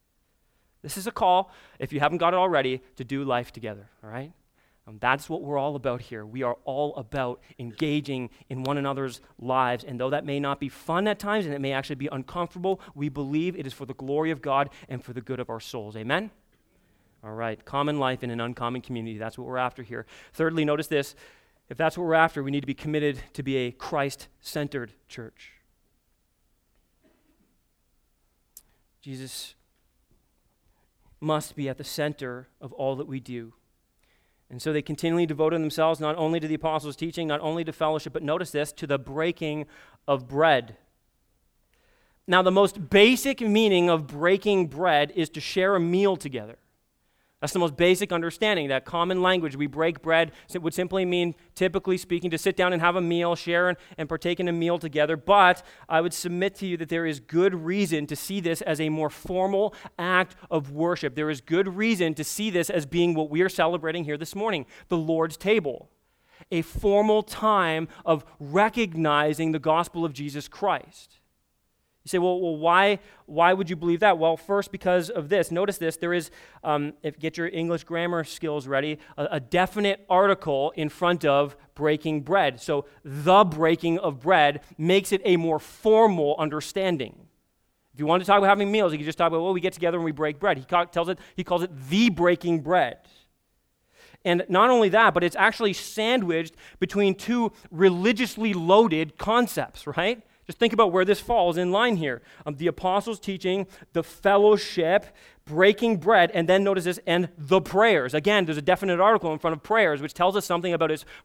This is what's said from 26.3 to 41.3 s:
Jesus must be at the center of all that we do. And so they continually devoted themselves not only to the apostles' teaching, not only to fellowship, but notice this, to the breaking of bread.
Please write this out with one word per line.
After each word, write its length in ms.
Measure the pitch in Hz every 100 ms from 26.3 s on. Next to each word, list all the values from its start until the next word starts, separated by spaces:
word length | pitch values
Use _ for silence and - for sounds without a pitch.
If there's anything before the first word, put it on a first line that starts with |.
| _ _ _ _ _ _ _ _ _ _ _ _ _ _ _ _ _ _ _ _ _ _ _ _ _ _ _
Jesus 560 | 143 131 131 - - - _ _ _ _ _ _ _ _ _ _ _ _ _ _ _ _
must 340 | 151 151 - -
be 140 | 135
at 80 | 127
the 80 | 143
center 640 | - 151 147 131 123 127 _
of 140 | 135
all 240 | - 135 135
that 100 | 147
we 140 | 135
do. 320 | 120 120 113 _ _ _ _ _ _ _ _ _ _
And 120 | 123
so 120 | 156
they 80 | 151
continually 440 | 143 151 165 170 170
devoted 360 | 147 156 165
themselves 400 | 156 151 160 160
not 160 | 156 165
only 240 | 160 165
to 60 | 156
the 60 | 156
apostles' 420 | 160 156 147 139
teaching, 280 | 165 165 160
not 140 | 151
only 240 | 156 165
to 80 | 160
fellowship, 400 | - 156 156 165
but 120 | -
notice 280 | 139 165 175
this, 220 | 147 147
to 120 | - 147
the 140 | 139
breaking 640 | 127 139 165 170 156 151 143 - - _ -
of 180 | 139 123
bread. 480 | 139 160 135 117 107 _ _ _ _ _